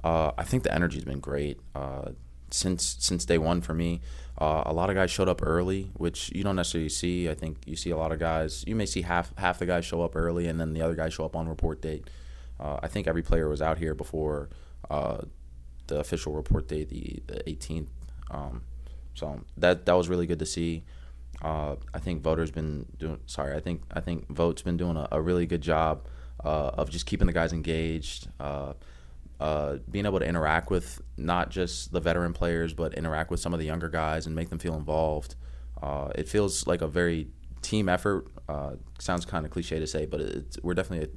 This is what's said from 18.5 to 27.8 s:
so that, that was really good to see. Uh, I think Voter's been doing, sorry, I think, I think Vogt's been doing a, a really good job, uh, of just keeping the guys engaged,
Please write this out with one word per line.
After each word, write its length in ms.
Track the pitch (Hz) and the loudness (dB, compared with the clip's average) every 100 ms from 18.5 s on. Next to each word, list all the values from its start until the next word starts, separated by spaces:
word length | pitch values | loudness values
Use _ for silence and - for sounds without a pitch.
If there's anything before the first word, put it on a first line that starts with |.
| 60 - - - - - | -6 -8 -10 -10 -12 -12
so 280 | - 78 69 - - | -8 -6 -6 -8 4
that, 300 | 90 90 - | 6 6 6
that 60 | |
was 140 | 90 87 | 6 6
really 180 | 90 85 | 2 2
good 120 | 85 | 0
to 80 | 82 | 0
see. 380 | - 82 82 - - - - - - | 0 0 0 -6 -12 -14 -14 -12 -6
Uh, 340 | 80 78 76 71 - | -2 -2 -2 -4 -6
I 60 | 90 | -6
think 240 | 92 82 | -2 0
Voter's 280 | 71 78 80 | 2 2 2
been 360 | 78 80 73 - - | 0 -2 -4 -6 -6
doing, 220 | 80 73 - | -6 -6 -8
sorry, 280 | - 69 | -4 -2
I 60 | 73 | -2
think, 220 | 82 85 - | -2 -4 -4
I 80 | 87 | -4
think 280 | 85 85 - | -2 -4 -4
Vogt's 340 | 71 85 82 | 2 2 2
been 140 | - 87 | 0 0
doing 200 | 87 80 | 2 0
a, 120 | 71 | 0
a 80 | 78 | 0
really 260 | 80 90 85 | 4 4 4
good 140 | 87 | 0
job, 460 | 73 80 80 76 - - - - | 2 4 4 2 -4 -12 -12 -6
uh, 260 | - 78 71 | 0 2 2
of 140 | - 73 | 0 0
just 160 | 85 - | -2 -2
keeping 200 | 104 92 | 4 4
the 60 | |
guys 200 | 85 82 | 6 2
engaged, 760 | 82 80 80 | 2 0 0